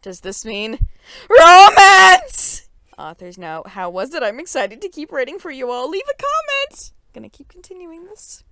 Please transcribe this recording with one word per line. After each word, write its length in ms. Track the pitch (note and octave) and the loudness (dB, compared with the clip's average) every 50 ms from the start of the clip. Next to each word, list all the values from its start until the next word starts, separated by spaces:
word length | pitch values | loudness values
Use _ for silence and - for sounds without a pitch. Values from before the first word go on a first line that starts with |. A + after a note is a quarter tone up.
Does 200 | _ G3 F#3 - | _ -20 -20 -18
this 240 | _ F#3+ F#3+ - - | _ -14 -14 -14 -14
mean 340 | A3 A3+ G3+ G#3 A3 A3+ - - - - _ _ _ - - - _ | -14 -12 -12 -12 -12 -8 -8 -8 -10 -10 _ _ _ -20 -20 -8 _
romance? 1400 | G#4 B4+ D#4+ E4+ F4 F#4 G4 G#4 G4+ - G4 G4 G4+ F#4+ F#4+ F#4+ F#4 F#4 F5+ C#5 - - - - - - _ _ _ _ _ _ _ | 4 6 6 8 8 8 8 6 6 6 6 6 6 6 6 4 4 2 0 -4 -6 -4 -4 -4 -6 -8 _ _ _ _ _ _ _
Author's 400 | _ D3 D#3 E3 _ F#3 F3+ F3+ | _ -20 -20 -18 _ -20 -20 -20
note. 300 | F#3 F3+ D#3+ D#3+ D#3+ - - | -20 -16 -14 -14 -14 -16 -18
How 200 | _ G3+ F#3 F3 | _ -14 -14 -12
was 240 | F3 F#3 F#3+ C4 D4+ | -10 -10 -12 -10 -10
it? 100 | E4+ - | -8 -8
I'm 160 | G#3 G#3 B3 | -8 -10 -10
excited 420 | E4 F4+ - - - G4 G#3+ A3+ | -16 -12 -8 -8 -8 -8 -10 -14
to 80 | G4+ F#4+ | -18 -18
keep 220 | _ - D4 - | _ -16 -18 -14
writing 280 | - C#4+ B3+ B3+ D4+ F#4+ | -10 -10 -10 -10 -10 -18
for 120 | _ F#4 | _ -18
you 180 | C#4+ C4 C4 A#3+ | -16 -14 -12 -12
all. 200 | B3 B3 B3 C#4 | -12 -10 -12 -10
Leave 140 | D#4+ G4 C5+ D5 | -10 -12 -10 -10
a 140 | C#5 _ - C#5 C#5+ D#5+ D#5 D5 C#5 C#5 C#5 D5 | -12 _ -10 -8 -8 -8 -8 -8 -8 -10 -10 -10
comment. 220 | _ - - - _ _ _ _ _ | _ -20 -20 -20 _ _ _ _ _
Gonna 160 | - A3 G#3 | -20 -20 -20
keep 200 | _ _ C#4 _ | _ _ -20 _
continuing 560 | _ F#4 F4+ - F#4 F#4 F4+ E4+ E4 E4 E4+ | _ _ _ -20 -20 -20 -20 -20 -20 -20 -20
this. 380 | F#4+ G#4 _ - - - _ _ _ | _ -20 _ -20 -20 -20 _ _ _